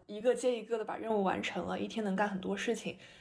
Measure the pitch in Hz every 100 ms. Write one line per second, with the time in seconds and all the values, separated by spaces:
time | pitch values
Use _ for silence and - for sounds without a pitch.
0 | - 208 240 240 254 233 208 226 214 -
1 | 226 214 190 202 - 190 175 185 202 220
2 | 208 190 208 190 185 202 - 226 180 -
3 | - -